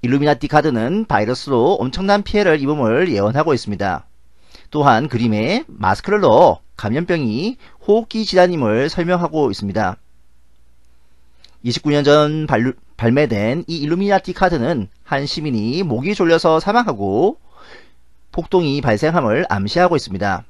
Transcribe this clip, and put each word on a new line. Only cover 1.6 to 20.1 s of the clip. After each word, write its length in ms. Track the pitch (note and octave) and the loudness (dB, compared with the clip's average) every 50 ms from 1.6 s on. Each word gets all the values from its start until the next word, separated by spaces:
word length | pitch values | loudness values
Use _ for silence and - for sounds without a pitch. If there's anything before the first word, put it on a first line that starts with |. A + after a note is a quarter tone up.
| A2+ C3 B2+ | 4 2 2
엄청난 480 | - A2 C3 C3+ - F#3+ G3 G3+ G#3 G3+ | 0 -2 -4 -4 -4 0 0 0 0 0
피해를 400 | - - G#3 G#3 F#3+ D#3 D#3 C#3 | -2 -2 0 2 2 2 2 0
입음을 500 | C3+ D3+ D3+ B2+ A2 A2+ C3+ F3+ F3+ D3+ | -2 -2 0 0 0 2 2 0 0 0
예언하고 400 | G2 G2 G#2 A2+ C#3 D#3 E3 D3 | 0 0 0 0 0 0 0 0
있습니다. 540 | A#2 - - G2+ F#2+ G2+ G2 F2+ C2+ - - - - - - - - - - - - - - | -2 -2 -6 -6 -4 -4 -4 -4 -4 -8 -14 -20 -20 -20 -20 -20 -20 -20 -20 -20 -20 -20 -8
또한 380 | - D3+ D3 C#3+ A#2+ A2 C3+ D3+ | -2 0 4 4 4 4 2 0
그림에 560 | - A2+ A#2+ A#2 G#2+ G#2 G#2+ C3 F#3+ A#3+ E4 | -2 0 0 0 0 0 0 0 -2 -2 -4
마스크를 540 | - C4+ - - F#2 G2 - - - G3 G#3 | -6 -12 -4 -2 -2 -2 -2 -2 -2 -2 2
넣어 400 | G3 C#3+ G#2+ B2+ F3 D3 F#2 - - - - - | 4 4 6 6 6 4 2 0 -8 -20 -18 -10
감염병이 800 | - G#2+ A2+ C#3 F3 F3 F3+ E3 C#3+ A2+ G#2 A#2+ D#3+ A3 C4 - - - - - - | -6 -4 -4 -4 -2 -2 -2 -2 -2 -2 -4 -2 -4 -6 -6 -8 -16 -20 -20 -16 0
호흡기 380 | - G#3 A3+ A3+ - - A3 A3 | 2 2 2 2 -2 -6 -6 -6
질환임을 640 | G3 - F#3 F3+ F3+ F3+ D#3+ C3 G#2+ G#2 A2+ C3+ D#3+ | 0 4 4 4 4 4 0 0 0 2 0 0 -2
설명하고 640 | - - E3+ E3+ F3+ F3 F3 E3 D#3 D#3 D3 B2 | -2 -4 -2 0 0 0 -2 -2 0 0 0 0
있습니다. 460 | G2 - G#2 G2 F#2+ G#2+ G#2 F#2 F2+ - - - - - - - - - - - - - - - - - - - - - - - - - - - - - - - - - - | -2 -4 -8 -6 -4 -2 -2 -2 -4 -8 -16 -20 -20 -20 -20 -20 -20 -20 -20 -20 -20 -20 -20 -20 -20 -20 -20 -20 -20 -20 -20 -20 -20 -20 -20 -20 -20 -20 -20 -20 -20 -10 -6
이십구 260 | A#2+ A#2 - - D3+ | -6 -6 -4 -4 0
년 140 | D3 D3 C#3+ | 0 2 4
전 420 | C#3 D3 D3+ D3+ D3 D3+ D#3 D#3 | 4 4 6 4 2 0 -4 -2
발-, 260 | C#3+ C#3 A2 A#2 B2+ C3 - - - - | 0 0 0 0 0 -2 -6 -14 -20 -14
발매된 680 | - - A#2 A#2+ C#3 D3+ B2+ A#2 G2+ G2+ A2 B2+ E3 F3 | -2 0 2 2 2 2 0 0 -2 -2 -2 -2 -4 -6
이 100 | - E3 | -8 -8
일루미나티 560 | E3 C#3 D3 E3 F3+ G3 G3+ G3+ F#3+ F#3 - F3 | -6 -4 -2 -2 0 0 2 2 0 0 -2 -4
카드는 560 | - G3+ F#3 E3+ - A#2 C3+ E3+ C3+ G2 F#2+ - - - | 0 0 0 0 0 -2 -2 -2 -4 -4 -8 -12 -20 -10
한 220 | - D3 C#3 C#3+ | -6 -4 -4 -4
시민이 560 | C#3+ - E3+ D3+ D3+ C3 A2 G#2 A2+ B2+ E3+ G3 | -4 -6 -6 -6 -4 -4 -2 -2 -2 -2 -2 -2
목이 320 | E3 A#2+ A2+ C3 F3+ G#3 | -2 -4 -4 -4 -4 -2
졸려서 460 | - G3 E3 E3 D#3+ - F3 D#3+ D#3+ | 0 2 4 4 4 4 2 2 2
사망하고 760 | - - G#3 - B3 G#3+ C#3+ G#2 G2 G2 - A2 D#3 G3+ E4 - - - - - - - - - - - - - - - - - - - - | 0 0 0 0 0 0 -4 -4 -4 -2 0 2 2 0 0 -2 -14 -20 -20 -20 -20 -20 -20 -20 -20 -20 -20 -20 -20 -20 -20 -20 -20 -12 -10
폭동이 480 | - E3+ - - F#3 F3 D3 C#3 C#3+ | -10 -8 0 0 0 2 2 -2 -2
발생함을 640 | B2+ C3+ A2 G#2 - D3+ E3 F3 C#3+ A2 G#2 C3+ F3 - | 0 0 0 0 0 0 0 0 0 0 0 0 -2 -2
암시하고 460 | - G2+ G2 - - E3+ F3+ F3 E3+ | -2 -4 -4 -4 0 2 2 2 2
있습니다. 480 | D3 - - | 0 -2 -4